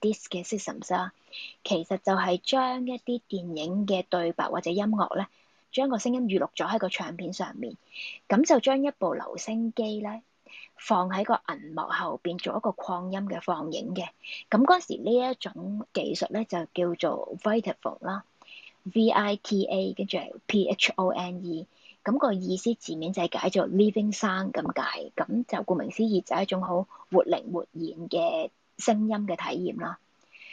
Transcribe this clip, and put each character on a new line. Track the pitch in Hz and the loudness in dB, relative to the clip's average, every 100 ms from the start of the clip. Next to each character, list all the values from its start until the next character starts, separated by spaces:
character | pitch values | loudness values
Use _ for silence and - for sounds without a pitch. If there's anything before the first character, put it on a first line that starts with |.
Disc | 214 214 - | -2 -2 -4
嘅 | 180 175 | -8 -4
systems | 208 - - - | -6 -6 -8 -2
啦。 | 185 180 - _ - - - | -2 -2 -8 _ -18 -16 -12
其 | - 180 | -2 -2
實 | 165 190 | 0 -2
就 | - | 2
係 | 190 185 180 | 2 2 0
將 | - 269 254 254 247 | 2 2 2 0 -4
一 | 247 | -6
啲 | - 240 - | -4 -4 -4
電 | 196 175 156 | -6 -4 -6
影 | 160 196 | -2 0
嘅 | 202 190 - | 2 0 2
對 | 180 170 | 0 0
白 | - | 0
或 | - 175 | -2 -2
者 | 170 | 0
音 | 180 208 | 0 2
樂 | 214 180 185 | 2 2 0
呢， | 196 _ _ _ _ | -4 _ _ _ _
將 | - 269 | 0 2
個 | 233 | 2
聲 | 247 | 0
音 | 254 233 | 0 2
預 | 185 | 2
錄 | 143 | 0
咗 | - 165 | -2 -2
喺 | 220 | 0
個 | 185 | 0
唱 | - 165 170 | -4 -6 -6
片 | 180 | -8
上 | 185 180 - | -4 -6 -6
面。 | 120 - _ - - - - | -10 -10 _ -14 -14 -10 2
噉 | 202 320 | 4 8
就 | 277 | 6
將 | 269 269 | 6 2
一 | 277 | 2
部 | - 180 | 0 -2
留 | - - 175 | -2 -6 -8
聲 | - 226 226 | -4 -2 -2
機 | 233 220 214 | -2 -4 -4
呢， | 208 220 _ _ - - - - | -6 -8 _ _ -20 -20 -20 -10
放 | - 196 185 | 0 2 2
喺 | 190 | 0
個 | 208 220 - | 2 0 0
銀 | 147 147 | -10 -8
幕 | 160 | -8
後 | - - 175 - | -4 -2 -2 -4
邊 | 175 180 | -4 -4
做 | - 214 | -4 -2
一 | |
個 | 220 | -2
擴 | - - 180 185 | -2 -4 -4 -4
音 | 190 202 | -4 -4
嘅 | 170 | -4
放 | - 160 156 | -2 -2 -2
映 | 165 - | -6 -4
嘅。 | 185 170 _ - - - | -6 -6 _ -14 -12 2
噉 | 214 | 6
嗰 | 277 359 | 8 6
時 | - - | 4 -4
呢 | - | 2
一 | 240 254 | 2 2
種 | 254 190 160 185 208 - | -4 -8 -8 -6 -6 -6
技 | - - | -6 -4
術 | 165 - | -2 -2
呢， | 208 | -2
就 | 226 175 160 - 175 | -2 -4 -4 0 0
叫 | 170 165 | 2 0
做 | - - 185 | -2 -6 -4
Vitaphone | 214 226 202 - - - | 0 0 0 -4 -6 -6
啦 | - 196 - _ - - - _ | -6 -8 -10 _ -20 -20 -20 _
，V | 185 226 220 | -2 4 6
I | - 208 | 6 4
T | 202 - 202 | 0 0 0
A， | - 190 190 | 2 0 -2
跟 | 196 202 | -2 -4
住 | - | -4
係 | - - - | -6 -12 0
P | 214 175 | 2 4
H | 196 - | 2 0
O | - 185 | 2 0
N | 156 180 180 | 0 -4 -6
E。 | 175 160 190 _ - - | -6 -6 -8 _ -20 -6
噉 | - 269 | 0 2
個 | 269 | 2
意 | 190 180 185 | 2 0 0
思 | 233 | 0
字 | 233 - 160 | -2 -4 -6
面 | 160 | -4
就 | 190 | -2
係 | 170 - | -2 0
解 | 190 | 0
做 | 190 - | 2 2
living | 190 214 214 208 196 | 6 6 6 0 0
sound | 208 185 190 | 0 0 -2
咁 | - - | -4 -2
解。 | - - - - | -2 -2 -4 -8
噉 | - - 220 | -4 0 0
就 | 247 196 | 0 -2
顧 | 208 180 | 0 0
名 | - | 0
思 | - | 0
義， | 220 190 | 2 2
就 | - 156 | 2 0
係 | |
一 | 196 | 0
種 | 185 | -2
好 | 185 175 196 - - | 0 0 -2 -8 2
活 | 185 | 4
靈 | - 170 - | 6 2 0
活 | 170 - | -6 -6
現 | 160 160 160 170 | -8 -8 -8 -4
嘅 | 170 165 160 160 _ _ - | 0 0 0 -4 _ _ -4
聲 | - 214 214 | 2 2 2
音 | 208 202 | 0 -2
嘅 | 170 | -4
體 | - 139 | -4 -4
驗 | 180 - | -4 -4
啦。 | 165 180 _ _ _ - - | -8 -8 _ _ _ -20 -20